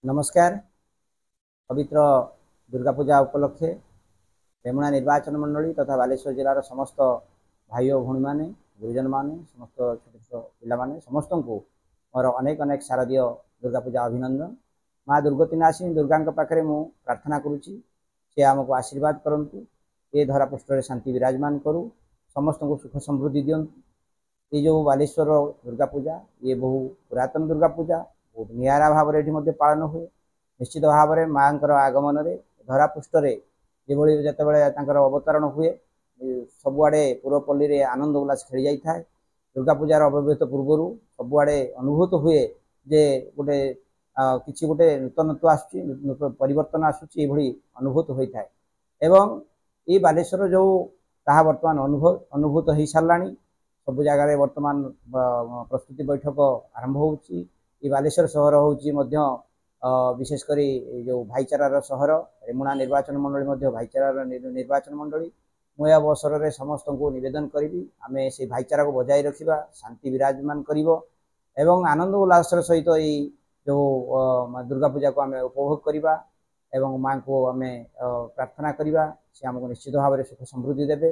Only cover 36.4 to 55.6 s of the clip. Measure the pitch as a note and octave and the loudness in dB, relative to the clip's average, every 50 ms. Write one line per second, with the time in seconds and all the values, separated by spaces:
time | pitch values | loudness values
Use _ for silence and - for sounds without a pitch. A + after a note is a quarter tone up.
36.4 | A#2+ - _ _ _ C#3 C3+ C#3+ D3+ D3+ D3+ D3+ D3 C3+ B2 - - C3+ C#3+ C#3+ | -10 -12 _ _ _ -4 2 4 4 4 4 4 2 0 -2 -4 -2 0 0 0
37.4 | C#3+ C#3+ C#3+ C#3+ D3 D3 D3 C#3 C3+ C3 B2 C3 C#3+ D3+ C#3+ C#3+ C#3 C#3 C#3 C3 | 0 0 0 2 2 2 2 2 2 0 0 -2 -2 0 0 0 0 0 -2 -4
38.4 | - _ C3 C3 C3 C#3+ D3 D3+ E3 D#3+ E3 E3+ E3 _ _ _ _ _ _ _ | -4 _ -4 -2 0 0 -2 -2 -4 -6 -6 -6 -8 _ _ _ _ _ _ _
39.4 | _ _ _ C3+ C3 D3+ D3+ C#3 D#3 D3+ D#3 D3+ D3+ C#3+ C#3 D3 C#3+ D3 D3 - | _ _ _ -2 0 0 0 0 2 2 4 4 4 4 4 2 2 2 2 0
40.4 | D#3+ B2 C3 C#3 C3+ C#3 D#3 D3+ E3 F#3 A#3 - _ _ _ - B2 A#2+ C#3 D3 | 0 -2 -2 -4 2 2 2 2 2 -4 -6 -12 _ _ _ -12 -8 0 2 4
41.4 | C#3+ D3 D3 C#3+ C3 B2 - B2 B2+ C#3 C#3+ D3+ F3+ F3+ F#3 D#3+ C#3+ E3 D#3+ C#3+ | 4 4 2 0 -2 -4 -6 -4 -2 0 2 2 2 2 2 2 4 4 4 4
42.4 | B2 A2 - _ _ _ _ _ _ C3+ D#3 D3+ D3+ C#3+ C3+ C3 - - _ C#3+ | 2 0 -4 _ _ _ _ _ _ 2 4 4 6 4 2 0 -4 -8 _ -6
43.4 | C#3+ C#3+ C#3+ C#3 C3+ C3+ B2+ - _ _ _ _ _ _ _ C3 C3+ C3 C3 B2 | -2 -2 0 0 0 -2 -6 -8 _ _ _ _ _ _ _ 0 2 2 2 0
44.4 | - - D3 - E3 D3+ D#3 D3+ E3+ E3 D3 C3+ C3 B2+ - - D#3+ D#3 D3 - | -4 -10 -8 -6 -2 -2 2 4 4 4 4 2 -4 -4 -2 -2 0 0 -2 2
45.4 | - E3 D#3 C#3+ - - - F#3 F#3 D3 C3 C#3 C#3+ C#3 C3 C3+ D3 - A#2 _ | 4 4 4 4 0 -8 -12 -10 -8 -8 -10 -6 -6 -6 -4 -4 -4 -6 -2 _
46.4 | C3+ C3+ C#3 D3+ D3+ - - D#3 D#3+ D#3 D3 - D#3+ D3+ _ E3 D3 C#3 C#3 D3+ | -2 0 2 0 0 -2 -2 0 0 0 -2 -2 -10 -12 _ -4 -2 0 0 0
47.4 | D3 B2+ A#2+ - _ _ _ B2 B2+ C#3 C3 D#3 D#3+ - C3 C3 C3 - - A2+ | 0 0 -2 -8 _ _ _ -6 -4 0 0 0 -2 -2 -2 -4 -4 -4 -4 -10
48.4 | G2 - _ _ _ _ _ _ _ _ _ _ D3+ D#3+ F#3 F#3+ G3+ A3 - D4+ | -12 -12 _ _ _ _ _ _ _ _ _ _ 4 6 8 8 6 6 -2 -8
49.4 | - _ _ _ _ _ _ _ _ D#3+ F3+ G3 F#3+ F3 D#3 E3 E3 - F#3+ F#3 | -14 _ _ _ _ _ _ _ _ 2 2 4 6 4 4 4 0 -2 -2 -2
50.4 | G3+ F3+ F3 F#3+ F#3+ F#3+ F#3+ F#3 - - _ _ _ _ _ _ _ D3 C#3+ D#3 | 0 2 4 4 4 4 4 2 0 -4 _ _ _ _ _ _ _ 4 6 6
51.4 | D#3+ D#3 D3 - - D#3+ D#3 C#3+ C3+ C#3 D3 C#3+ D3+ F3 F3+ - - _ - C#3+ | 6 6 2 2 0 0 0 0 0 0 0 2 2 2 2 2 -6 _ -4 -2
52.4 | D3+ D3+ C#3+ E3 D#3+ D#3+ D3+ D3+ D3+ D3+ - D#3+ D#3+ E3 E3+ F3 F#3 G3 - _ | 0 2 2 0 2 2 0 0 0 0 0 0 4 4 2 2 2 -6 -8 _
53.4 | _ _ _ _ _ _ _ _ _ - C3 C3 D3 D3 C#3+ C#3+ C#3+ D3 D3 C#3+ | _ _ _ _ _ _ _ _ _ -8 -4 0 0 2 2 4 4 2 2 2
54.4 | C#3+ C3 - D3 D3 C#3+ C#3+ C#3+ C#3 C3 C3+ _ _ A#2+ B2 C3 B2+ B2+ B2 A#2+ | 2 0 0 -4 -4 -2 -2 -2 -4 -6 -10 _ _ -6 -2 -2 0 0 0 -2
55.4 | A#2 A#2 A#2+ A#2+ | -4 -6 -10 -14